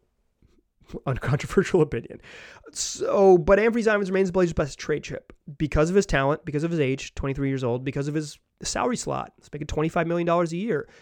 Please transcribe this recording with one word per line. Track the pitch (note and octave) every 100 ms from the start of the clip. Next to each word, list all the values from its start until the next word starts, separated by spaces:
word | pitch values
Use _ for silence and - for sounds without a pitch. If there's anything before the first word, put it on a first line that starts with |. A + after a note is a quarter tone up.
| _ _ _ _
<laughs> | _ _ _ _ - - -
uncontroversial | B2+ - C#3+ - G3+ - -
opinion. | D3 A#2 - - - - - - -
So, | - - - - G#3 G3 F3+
but | D#3 G3
Anthony | A3+ A#3
Simons | G#3+ G#3 F#3
remains | F#3+ F#3+
the |
Blazers' | F#3 F3+
best | D#3+ D3 -
trade | - D3
chip | - - - - - C#3+
because | D#3 D#3+ D#3+
of | G3
his | G3
talent, | C#3 C3+ D#3
because | D#3+ C#3+ E3+
of |
his | E3+
age, | C3 C3+ - -
twenty-three | C#3 C3+ C#3
years | C3+
old, | B2+ B2 C3
because | C#3+ C#3+
of | D3+
his | D3 - _ -
salary | - - B3 A#3+
slot. | - C3 - _
He's | -
making | D3 D3
twenty-five | D3+ D#3+ F3 E3
million | F3 E3+
dollars | E3+ E3+
a | E3+
year. | A3+ D3+ - -